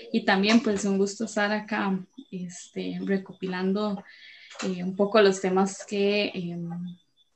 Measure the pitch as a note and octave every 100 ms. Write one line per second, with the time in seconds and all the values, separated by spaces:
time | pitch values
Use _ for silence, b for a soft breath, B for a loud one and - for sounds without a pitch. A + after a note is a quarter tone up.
0 | B A3+ - G3 G3+ A#3 A3+ G3+ G3+ G3
1 | G3 - A3+ G#3+ G#3 G#3+ G#3+ G#3+ G3+ F#3
2 | - - - F#3+ F3+ - - F#3+ F#3 F3+
3 | F#3+ G3 - - F#3 F3+ F#3+ G3 G#3+ G3
4 | B B B B B - F#3+ F3+ F3+ F#3+
5 | G3+ A3 G3 F#3+ F#3+ F#3 G3 - - G3+
6 | G3+ G#3 G#3 F#3+ F3 E3+ E3+ F3 F3+ F3
7 | _ _ _